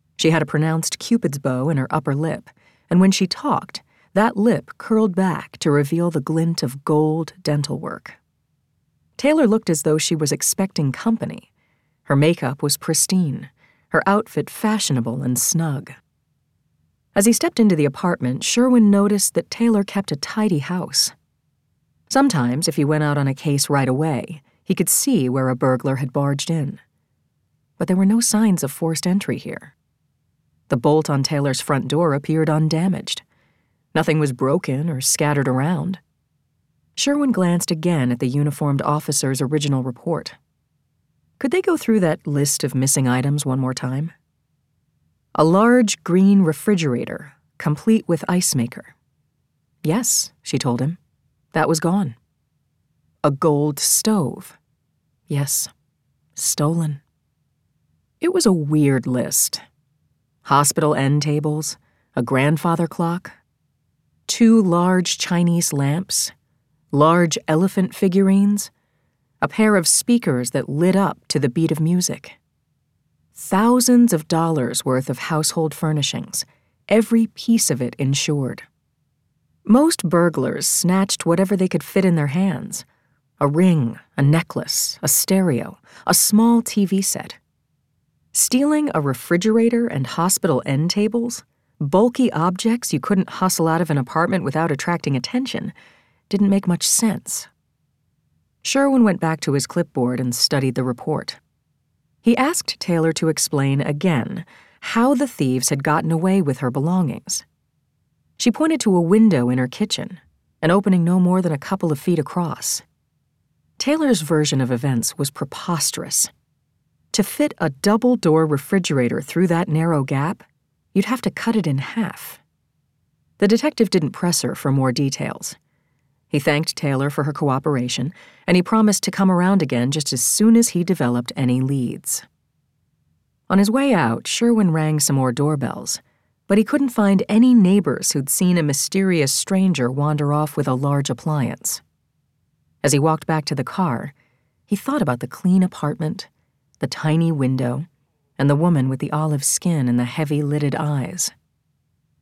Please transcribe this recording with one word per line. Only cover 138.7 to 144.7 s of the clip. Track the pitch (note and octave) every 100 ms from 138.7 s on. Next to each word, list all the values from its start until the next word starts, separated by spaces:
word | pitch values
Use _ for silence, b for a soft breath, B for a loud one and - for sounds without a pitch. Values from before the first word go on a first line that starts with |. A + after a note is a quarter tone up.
| C#3 - F#3+ F#3+ E3+ C#3
stranger | - - F#3+ F#3+ D3+ A#2+
wander | C3+ D3 D3 C#3+
off | D3 D3+ D3+
with | C3+
a | B2+
large | C#3 C#3+ C3+
appliance. | B2 D#3+ D3+ B2 - - - _ _ _ _ _ _ _ _ _ _
As | D3
he | D3
walked | D#3 D#3 -
back | D#3 D3
to | C#3
the |
car, | B2 - F3 A#2 D3 - _ _ _ _
he | -